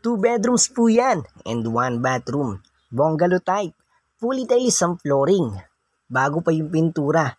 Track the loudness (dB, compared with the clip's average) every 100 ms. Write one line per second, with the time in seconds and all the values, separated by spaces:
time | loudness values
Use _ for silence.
0 | -2 0 0 0 0 0 0 2 4 4
1 | 2 0 -4 -16 -6 -4 -2 -2 -2 -2
2 | -2 -2 -4 -4 -4 -6 _ _ _ 0
3 | 0 2 0 0 0 -4 -4 _ _ _
4 | _ _ -4 -4 0 2 2 0 -2 -2
5 | 0 2 4 2 0 -6 -16 _ _ _
6 | _ -2 0 0 0 0 0 0 0 0
7 | 0 0 0